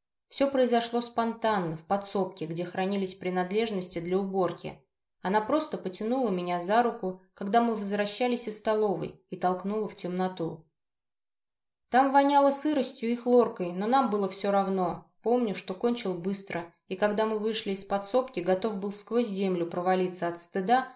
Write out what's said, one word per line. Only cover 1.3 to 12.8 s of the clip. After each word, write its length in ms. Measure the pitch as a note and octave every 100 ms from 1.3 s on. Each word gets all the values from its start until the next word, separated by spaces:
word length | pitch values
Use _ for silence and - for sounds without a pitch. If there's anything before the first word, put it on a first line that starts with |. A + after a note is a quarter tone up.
| A3 A3+ G#3 E3+ D#3+
в 80 | -
подсобке, 640 | G3+ G3+ G3+ F3+ - D#3+
где 180 | E3 F3
хранились 480 | F#3+ F#3 G3+ F#3+
принадлежности 880 | - F#3 F#3 F3+ G#3 A3+ G3 F3+ E3+
для 180 | E3+ F#3
уборки. 640 | G3 F#3+ F3 - D#3 D3 _ _ _ _
Она 200 | F#3 G#3
просто 360 | G#3+ D4+ D#4 F3+
потянула 520 | F#3+ F3+ G#3+ C4 A#3+
меня 320 | F#3 F3 F3
за 200 | F3 A3+
руку, 400 | A#3+ A3 F#3 F#3 _ -
когда 260 | G3 A#3
мы 140 | A#3+ G#3
возвращались 720 | G3+ G#3 G3+ - B3 A#3+ -
из 100 | G#3
столовой, 640 | A3+ G#3+ G#3+ E3 D3+ - -
и 60 | F#3
толкнула 520 | F#3 F#3 G3 G#3+ G3+
в 80 | -
темноту. 680 | F3 F3+ F#3 F#3 E3 E3 _ _ _ _ _ _ _ _ _ _ _ _ _
Там 220 | A#3+ C#4
воняло 380 | C#4 C#4 C#4+ C#4
сыростью 600 | C#4 D#4 D4+